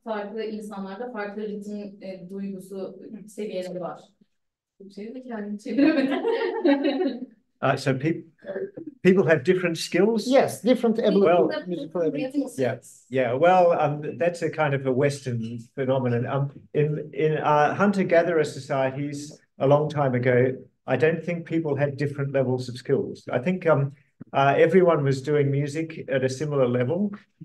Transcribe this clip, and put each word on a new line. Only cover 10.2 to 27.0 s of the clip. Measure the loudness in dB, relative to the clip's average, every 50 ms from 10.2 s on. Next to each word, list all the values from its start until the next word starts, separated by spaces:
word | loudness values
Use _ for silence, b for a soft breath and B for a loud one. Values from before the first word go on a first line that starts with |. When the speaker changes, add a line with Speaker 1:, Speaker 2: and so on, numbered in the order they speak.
| 0 4
Speaker 3:
Yes, | 4 4 4 2 -2 0
different | 2 2 2 4 2 0 0 2
ability, | 2 2 4 4 6
Speaker 2:
Well, | 6 6 4 4 2 0 -4 -6
Speaker 3:
musical | -6 -8 -8 -8 -6 -4 -2
ability. | -2 -2 -2 -2 -4 -4 -4 -4 -4 -4 -4 -2
Speaker 2:
yeah, | -2 -2 -2 -6 -10 -18 -20 -20 _ _
yeah. | -2 -2 0 0
Well, | 0 2 4 6 6 6 6 6
um, | 4 2 2 0 -2 -4 -6 -8 -6 -2
that's | -2 -2 -2 -2
a | -4 -4
kind | -2 0 0 0 0
of | 0 0
a | 0
Western | 0 2 2 0 0 -2 -6 -6 -6 -6 -6 -8 -10 -12 -14 -12 _
phenomenon. | -4 -2 0 0 0 0 0 -2 -2 -2
Um, | -2 -2 -2 -2 -4 -6 -12 -18 _ -2
in, | 0 0 0 -2 -4 -8 -8 -2
in, | 0 0 0 0 0
uh, | 2 2 4 4 4 2 2
hunter-gatherer | 2 2 2 2 2 2 4 4 4 4 4 2 0 0
societies | 0 -4 -10 -6 -4 -2 0 0 0 -2 -4 -6 -8 -8 -10 -12 -14 -16 -20 _ _ _ 0
a | 4
long | 4 4 4 4 0
time | 0 0 0 0 0
ago, | 0 2 4 4 4 4 2 0 -6 -12 -20 _ _ _
I | -2 0 2
don't | 2 2 2 0 -4
think | -6 -6 -6 -6
people | -4 -4 -4 -2 -2 -2
had | 0 -2 -2 -2
different | -4 -4 -4 -4 -4 -6 -2 0
levels | 0 0 0 -2 -2 -4 -8
of | -10
skills. | -8 -2 -2 0 0 0 -4 -10 -12 -8 -6
I | -4 -2
think, | -2 -2 -2 0 2
um, | 2 2 2 2 -2 b b b b b _ -18 -4 0
uh, | 2 4 4 6 6
everyone | 4 6 6 6 6 6 4 4
was | 2 0 0 0
doing | 0 0 2 2 2 2
music | 0 0 -2 -2 -4 -6 -6 -6 -8 -10 -6 -4
at | 0 0 0
a | 0
similar | -2 -4 -4 -2 0 2 2 2
level. | 2 0 0 0 0 0